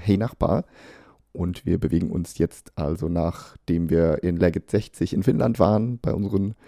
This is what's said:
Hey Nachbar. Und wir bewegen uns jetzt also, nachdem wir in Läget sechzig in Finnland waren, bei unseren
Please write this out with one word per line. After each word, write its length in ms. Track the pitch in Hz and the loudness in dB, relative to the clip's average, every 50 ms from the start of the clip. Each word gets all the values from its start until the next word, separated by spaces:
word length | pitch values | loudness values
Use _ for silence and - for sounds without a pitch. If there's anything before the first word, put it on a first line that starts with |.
Hey 160 | - 107 98 98 | 2 2 2 2
Nachbar. 480 | 113 123 - - - 82 92 - - _ _ - - - - - - _ _ _ _ _ - | 2 -2 -2 -2 0 0 0 0 -2 _ _ -20 -20 -20 -20 -20 -20 _ _ _ _ _ -8
Und 320 | - 87 90 87 - - | -4 -4 -4 -4 -4 -2
wir 140 | - 85 - | -2 0 0
bewegen 300 | - 78 80 87 90 - | 0 0 0 0 0 0
uns 260 | - 87 82 - - - | -4 -4 -6 -4 -2 -2
jetzt 340 | 82 - - - - - - | -2 -2 -2 -8 -20 -14 -8
also, 340 | - 76 76 80 85 - 80 | -6 -4 -4 -2 -2 -4 -2
nachdem 800 | 87 85 82 85 - - - - - - _ - 85 85 85 82 | -2 0 0 -2 -2 -6 -12 -20 -20 -12 _ -2 0 0 2 2
wir 340 | 85 82 82 80 76 - - | 2 4 4 4 2 2 0
in 140 | 90 87 85 | -2 0 2
Läget 320 | 90 87 82 - - - | 2 2 2 0 -4 -2
sechzig 420 | - 107 - - - - - - - | -2 -2 -2 -4 -6 -6 -4 -2 -2
in 100 | 98 98 | -2 0
Finnland 360 | 135 - 156 123 117 117 120 | 0 2 2 2 0 2 2
waren, 400 | 90 101 107 107 110 123 123 117 | 4 4 4 2 0 -2 -4 -4
bei 140 | - - - | -4 -2 -2
unseren 420 | 95 104 101 104 98 98 101 110 _ _ | -2 -2 -2 -2 -2 -2 -2 -6 _ _